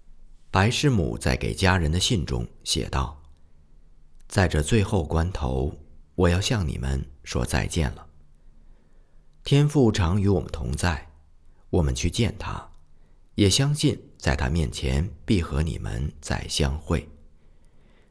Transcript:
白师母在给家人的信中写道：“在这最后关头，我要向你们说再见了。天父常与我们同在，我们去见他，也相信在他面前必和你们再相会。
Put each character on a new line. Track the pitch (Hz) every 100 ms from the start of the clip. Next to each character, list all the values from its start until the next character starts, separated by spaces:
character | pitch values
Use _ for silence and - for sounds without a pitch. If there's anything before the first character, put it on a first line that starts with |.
| - - - - -
白 | 95 101
师 | - 151
母 | 113 67 57
在 | - 65
给 | 53
家 | 55 92 92
人 | 76
的 | 87
信 | - 95 69
中 | 60 57 -
写 | - - 57
道 | 67 67 - - - - - - - - - - - -
：“在 | 104 87
这 | 78
最 | 76 113
后 | 95 101
关 | 76 80 87
头， | - 64 65 71 - - - - -
我 | 90
要 | 87
向 | - 117 78
你 | -
们 | 65 67 - -
说 | - - 60
再 | 67 50
见 | 87 69
了。 | - - - - - - - - - _ - - - - -
天 | - 139 147
父 | 147 117
常 | - 85 101
与 | 98
我 | 90
们 | -
同 | - 62
在， | 71 90 78 - - _ - - - -
我 | 95
们 | 73
去 | 62 87
见 | - 117 -
他， | - - - - - - - - - -
也 | 101
相 | - 139
信 | 147 143 - - -
在 | - 65
他 | 64
面 | 82 64
前 | - - 69 85 - -
必 | 101
和 | 78 69
你 | 80 50
们 | 50 55 73 -
再 | - - -
相 | - 73 73
会。 | - 76 - - - - - - - - - - _